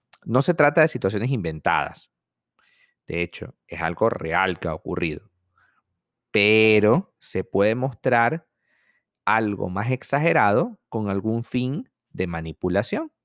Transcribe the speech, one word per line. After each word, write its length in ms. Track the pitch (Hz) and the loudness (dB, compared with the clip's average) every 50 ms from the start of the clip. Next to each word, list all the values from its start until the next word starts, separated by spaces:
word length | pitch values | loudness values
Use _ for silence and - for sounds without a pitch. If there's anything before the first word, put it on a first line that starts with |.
| _ _ - _ _ | _ _ -20 _ _
No 180 | - 113 127 | 0 0 2
se 120 | 143 - 170 | 2 2 2
trata 260 | - 147 147 151 165 | 4 4 4 6 4
de 80 | 156 151 | 2 2
situaciones 420 | - 123 - 98 107 101 110 131 | 0 -2 -2 -2 -2 -2 -2 -2
inventadas. 800 | 139 113 85 82 78 78 - 87 82 76 73 - - - - _ _ _ _ _ _ _ _ _ _ _ _ _ _ _ _ _ _ _ _ | -2 -2 -4 -6 -6 -2 0 0 0 0 -2 -4 -8 -14 -20 _ _ _ _ _ _ _ _ _ _ _ _ _ _ _ _ _ _ _ _
De 160 | - 80 85 | -8 -4 -4
hecho, 320 | 87 85 - - - - - _ _ _ | -4 -6 -6 -14 -14 -14 -16 _ _ _
es 140 | 80 80 | -8 -4
algo 280 | 85 82 85 - 110 113 | -4 -4 0 0 0 0
real 480 | - - - 80 82 92 95 95 90 - | 0 -2 -6 -2 0 0 2 0 -2 -4
que 100 | - - | -6 -6
ha 60 | 78 | -6
ocurrido. 560 | - - - 90 87 87 82 76 - - _ _ _ _ _ _ _ _ _ _ _ _ _ _ _ _ _ _ _ _ _ | -6 -6 -6 -6 -4 -4 -4 -6 -8 -12 _ _ _ _ _ _ _ _ _ _ _ _ _ _ _ _ _ _ _ _ _
Pero 840 | - 107 101 104 110 110 110 110 110 107 104 107 120 175 - _ _ _ | 2 4 4 6 6 6 6 6 6 6 6 6 4 4 0 _ _ _
se 260 | - - - 95 92 | -18 -8 -6 -6 -6
puede 300 | - - 98 101 107 113 | -2 0 2 2 2 0
mostrar 720 | 123 131 135 120 _ - 135 123 117 117 120 156 165 - _ _ _ _ _ _ _ _ _ _ _ _ _ _ _ _ | 0 -4 -6 -8 _ -2 0 2 2 2 2 0 -4 -8 _ _ _ _ _ _ _ _ _ _ _ _ _ _ _ _
algo 440 | - 110 113 113 104 101 101 98 90 | 0 0 0 0 -2 -2 -4 -6 -6
más 220 | 90 95 110 123 | -4 -4 -2 -2
exagerado 880 | 131 123 - - - 143 151 170 165 151 110 101 101 123 185 247 214 _ _ _ | -4 -4 -4 -4 -2 0 0 2 2 4 4 4 4 2 0 -2 -6 _ _ _
con 200 | - 113 107 101 | -6 -6 -4 -2
algún 340 | 98 98 101 110 117 117 117 | -4 -4 -2 -2 -4 -4 -6
fin 460 | - - 127 127 127 139 196 269 _ _ _ _ _ | -6 -4 -4 -4 -4 -6 -8 -10 _ _ _ _ _
de 160 | - - 92 | -6 -6 -6
manipulación. 840 | 87 85 82 80 82 80 - - 90 87 98 - - 202 269 330 302 _ _ | -4 -4 -8 -8 -10 -10 -6 -4 0 0 0 0 -2 -6 -6 -6 -8 _ _